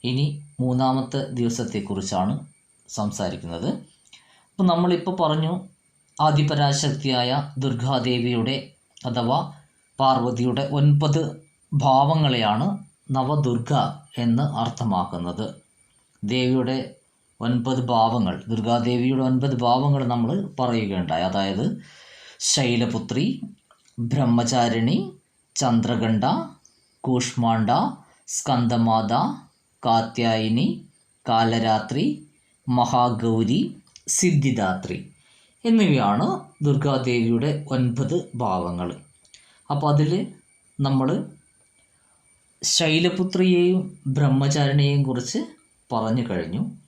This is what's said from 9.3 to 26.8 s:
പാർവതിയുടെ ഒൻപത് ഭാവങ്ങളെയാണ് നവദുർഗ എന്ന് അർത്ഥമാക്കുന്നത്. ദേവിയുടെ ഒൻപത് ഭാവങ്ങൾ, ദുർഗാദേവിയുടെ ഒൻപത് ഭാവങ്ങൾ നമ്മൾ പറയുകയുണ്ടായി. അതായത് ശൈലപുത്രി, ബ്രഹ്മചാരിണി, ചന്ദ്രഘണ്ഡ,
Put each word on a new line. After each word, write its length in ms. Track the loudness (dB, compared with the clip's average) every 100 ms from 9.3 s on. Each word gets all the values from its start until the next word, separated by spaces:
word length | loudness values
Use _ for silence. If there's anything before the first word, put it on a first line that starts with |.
| 0 -2 -12 _ _ _ 0
പാർവതിയുടെ 640 | 2 2 0 0 0 0 -2 2
ഒൻപത് 420 | 4 4 4 0 -2 -8 _ _ _
ഭാവങ്ങളെയാണ് 960 | 0 4 4 4 2 2 2 2 2 0 -4 -10 _ -4 -2
നവദുർഗ 540 | 0 0 0 -2 0 0 0 -6 -12 -2 0
എന്ന് 200 | 2 0 -2
അർത്ഥമാക്കുന്നത്. 840 | -4 -2 -2 -2 -2 -6 -6 -6 -8 -10 _ _ _ _ _ _
ദേവിയുടെ 540 | -4 0 2 2 0 -4 -6 -16 _ _ _ _
ഒൻപത് 420 | -2 -2 0 -2 0
ഭാവങ്ങൾ, 440 | 2 2 2 -2 -4 -6
ദുർഗാദേവിയുടെ 720 | -4 0 0 0 0 0 0 0
ഒൻപത് 260 | 0 0 0 2
ഭാവങ്ങൾ 380 | 2 2 2 0
നമ്മൾ 180 | 0 0 -2 -6 -4
പറയുകയുണ്ടായി. 680 | -2 0 -2 -4 -2 -2 -2
അതായത് 340 | -2 -2 -2 -4 -4 -12 -20 -20 -20 -20 -8 -2
ശൈലപുത്രി, 720 | 0 2 2 0 -2 -4 -2 -2 -4 -10 -16 _ _ _ -8
ബ്രഹ്മചാരിണി, 1000 | -2 0 2 2 2 2 2 2 2 0 -2 -10 _ _ _ -4
ചന്ദ്രഘണ്ഡ, 680 | 0 2 0 0 0 0 0 -2 -4 -14 _ _